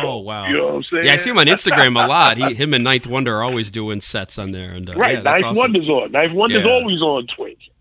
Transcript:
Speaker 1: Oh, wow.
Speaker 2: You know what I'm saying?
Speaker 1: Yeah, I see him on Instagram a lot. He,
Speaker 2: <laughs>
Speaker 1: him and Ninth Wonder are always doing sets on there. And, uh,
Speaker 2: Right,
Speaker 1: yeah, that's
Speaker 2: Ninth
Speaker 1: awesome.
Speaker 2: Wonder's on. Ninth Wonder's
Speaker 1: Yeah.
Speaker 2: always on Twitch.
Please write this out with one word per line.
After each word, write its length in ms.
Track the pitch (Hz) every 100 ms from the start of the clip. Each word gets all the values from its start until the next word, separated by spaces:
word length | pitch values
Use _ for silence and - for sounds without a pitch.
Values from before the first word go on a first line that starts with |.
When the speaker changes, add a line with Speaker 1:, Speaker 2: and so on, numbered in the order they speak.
Speaker 1:
Oh, 160 | 143 117
wow. 280 | 101 107 101
Speaker 2:
You 80 | 143
know 80 | 147
what 80 |
I'm 80 | 143
saying? 220 | - 165 170
Speaker 1:
Yeah, 60 |
I 40 | 143
see 140 | 247
him 80 | 226
on 80 | 147
Instagram 580 | 196 - - 131 120
a 20 | 123
lot. 300 | 160 143 113
He, 160 | 135
Speaker 2:
<laughs> 0 |
Speaker 1:
him 200 | 113 147
and 100 | 131
Ninth 220 | 123 131 123
Wonder 300 | 127 123 107
are 60 |
always 260 | 120 123 107
doing 300 | 110 107 101
sets 360 | - 110 95 -
on 120 | 98
there. 200 | 95 92
And, 180 | 90 92
uh, 40 |
Speaker 2:
Right, 200 | 87 -
Speaker 1:
yeah, 60 | 123
that's 180 | 135 165
Speaker 2:
Ninth 140 | - 208
Speaker 1:
awesome. 160 | 254
Speaker 2:
Wonder's 160 | 196 151
on. 240 | 139 107
Ninth 200 | 139 165
Wonder's 300 | 170 226 214
Speaker 1:
Yeah. 60 | 202
Speaker 2:
always 300 | 247 233 175
on 260 | 156 135 123
Twitch. 420 | - 120 - - _